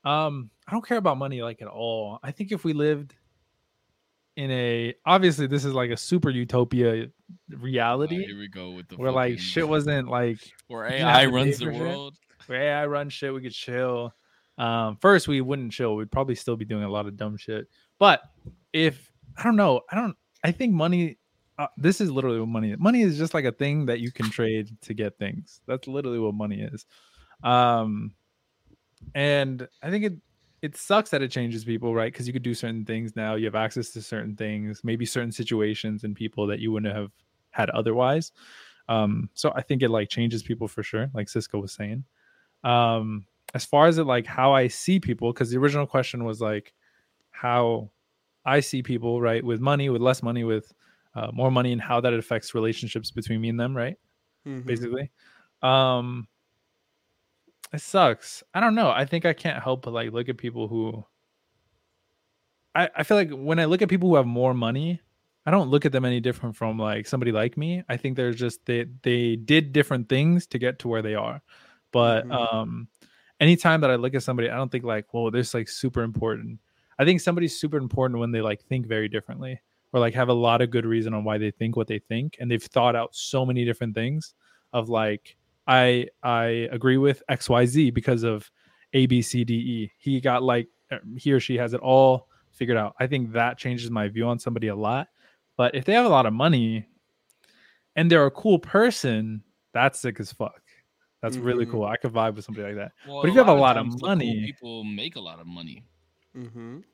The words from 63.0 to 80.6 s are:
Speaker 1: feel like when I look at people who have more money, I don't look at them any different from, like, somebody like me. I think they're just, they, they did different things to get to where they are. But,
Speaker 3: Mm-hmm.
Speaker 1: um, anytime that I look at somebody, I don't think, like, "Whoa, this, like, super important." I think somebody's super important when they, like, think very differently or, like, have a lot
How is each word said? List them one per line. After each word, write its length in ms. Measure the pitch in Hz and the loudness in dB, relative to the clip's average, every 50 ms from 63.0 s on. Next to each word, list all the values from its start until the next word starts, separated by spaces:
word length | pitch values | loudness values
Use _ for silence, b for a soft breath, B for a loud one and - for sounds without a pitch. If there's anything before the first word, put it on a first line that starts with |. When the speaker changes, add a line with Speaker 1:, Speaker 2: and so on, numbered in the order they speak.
Speaker 1:
feel 140 | 151 - 214 | 0 4 4
like 140 | 208 185 151 | 4 4 2
when 280 | 143 131 135 147 160 165 | -4 -6 -2 0 2 2
I 80 | 165 | 2
look 160 | 156 175 185 | 2 2 2
at 60 | 214 175 | 2 2
people 200 | 190 180 180 185 | 2 2 4 6
who 80 | 170 | 6
have 100 | 143 127 | 6 6
more 280 | 120 120 120 127 131 127 | 4 2 2 2 2 2
money, 460 | 123 117 113 123 135 156 170 175 165 _ _ _ _ _ _ _ _ _ | 0 0 -2 -2 -2 -2 -4 -4 -6 _ _ _ _ _ _ _ _ _
I 60 | 151 | 2
don't 180 | 170 202 165 131 | 2 2 4 4
look 140 | 135 147 143 | 2 4 4
at 80 | 147 | 2
them 120 | 131 131 127 | 0 2 0
any 160 | 127 123 120 | 0 0 0
different 360 | 117 127 120 - - 117 107 | 0 -2 -2 -2 -8 -10 -6
from, 220 | - 117 110 110 110 | -4 -4 -4 -2 -2
like, 280 | 110 107 104 107 110 | -2 -2 -4 -4 -4
somebody 260 | - - 127 123 120 | -4 -4 -2 0 0
like 240 | 110 107 110 123 - | 0 2 0 0 -2
me. 260 | 151 151 165 175 180 - - | -4 -4 -4 -4 -6 -6 -8
I 80 | 120 | -8
think 200 | 120 - 139 131 | -6 -4 -4 -2
they're 160 | 135 127 123 | -2 -2 -2
just, 320 | 117 117 123 120 - - _ | -2 -2 -4 -4 -4 -6 _
they, 220 | - 120 120 120 123 123 131 | -4 -2 -2 -4 -6 -12 -6
they 340 | - 127 120 120 120 117 113 | -2 0 0 2 2 0 -2
did 360 | 117 113 110 147 160 160 139 | -2 2 4 4 4 4 4
different 360 | 135 147 143 - 139 127 117 - | 2 2 2 2 0 -4 0 0
things 380 | 135 131 147 165 175 175 - _ | 0 2 4 4 4 2 0 _
to 100 | - 120 | -6 -2
get 200 | 123 123 131 - | -2 -2 -4 -4
to 80 | - 120 | -6 -4
where 140 | 113 113 | -2 -2
they 120 | 107 107 107 | -2 -2 -4
are. 280 | 104 107 117 131 147 _ b b b b b b b b _ | -4 -4 -6 -8 -10 _ b b b b b b b b _
But, 340 | - 120 117 117 113 113 120 | 4 4 6 6 4 2 0
Speaker 3:
Mm-hmm. 60 | 123 143 127 117 113 113 | -2 -2 -2 -2 0 -2
Speaker 1:
um, 320 | 110 113 113 117 117 117 - _ _ b b b b b b b _ | -2 -4 -4 -8 -10 -12 -14 _ _ b b b b b b b _
anytime 400 | 147 156 175 170 - 170 160 160 | 8 8 8 8 6 4 4 6
that 80 | 147 131 | 4 4
I 60 | 127 | 4
look 180 | 120 120 131 135 | 2 0 -2 -2
at 80 | 131 | -2
somebody, 260 | - - 127 123 117 117 | -2 -2 -2 -2 -2 -2
I 80 | 117 | -2
don't 140 | 123 135 127 | -4 -4 -4
think, 120 | - 127 123 | -4 -6 -4
like, 280 | 117 110 107 104 _ | -4 -4 -4 -6 _
"Whoa, 180 | - 117 117 113 | -4 -2 -2 0
this, 220 | 107 123 123 - | 0 0 -2 -2
like, 160 | - 120 110 - | -4 -6 -6 -6
super 340 | - - - 127 123 127 | -8 -6 -6 -4 -2 -2
important." 580 | 117 113 110 - 113 113 110 110 110 113 113 - _ _ _ _ _ _ _ - | -4 -4 -4 -2 -2 -2 -4 -4 -8 -12 -14 -16 _ _ _ _ _ _ _ 2
I 60 | 139 | 4
think 160 | 165 185 170 | 4 4 4
somebody's 380 | - 180 170 175 170 156 - - | 2 0 0 0 0 -2 -2 -4
super 180 | - 147 151 | -4 -2 -2
important 440 | 147 131 117 - - 131 127 120 117 | -2 -2 -2 -2 0 0 0 0 -2
when 100 | 117 120 | -2 -2
they, 100 | 117 113 | -2 -2
like, 220 | 110 110 104 - | 0 -2 -4 -4
think 240 | _ _ 131 127 117 | _ _ -4 -4 -2
very 220 | 110 113 110 110 107 | -2 -2 -2 -2 -2
differently 520 | 107 110 - - - 131 135 127 127 - _ _ _ _ _ _ | -4 -8 -8 -8 -14 -12 -12 -12 -12 -14 _ _ _ _ _ _
or, 80 | - 127 | 0 2
like, 140 | 117 117 104 | 2 2 2
have 140 | 127 123 120 | 0 2 2
a 20 | 123 | 4
lot 280 | 120 120 117 117 120 | 4 4 4 4 4